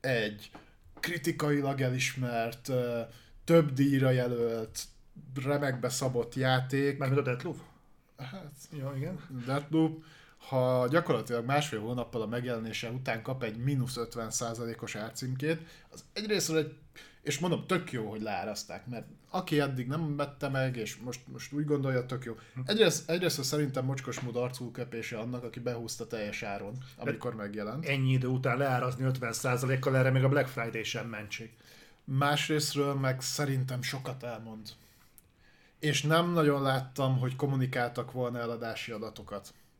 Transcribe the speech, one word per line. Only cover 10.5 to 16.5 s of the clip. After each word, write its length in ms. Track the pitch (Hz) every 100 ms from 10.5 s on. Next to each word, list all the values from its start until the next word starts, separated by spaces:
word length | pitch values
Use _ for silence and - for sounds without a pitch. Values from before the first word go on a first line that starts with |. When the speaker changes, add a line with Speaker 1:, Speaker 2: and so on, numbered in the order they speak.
| 131 127 127 123
Speaker 1:
gyakorlatilag 580 | 165 165 123 104 117
másfél 340 | 120 143 147 110
hónappal 420 | 110 123 117 120
a 60 | 107
megjelenése 640 | 120 123 113 113 107 117
után 320 | 127 131 113
kap 220 | 123 131
egy 140 | 117 110
mínusz 400 | 131 139 123 120
ötven 340 | 113 120 110
százalékos 640 | - 117 113 117 110 110
árcímkét, 640 | 107 110 - 127 127 147 160 165 - -
az 100 | - -
egyrésztről 440 | 208 208 202 -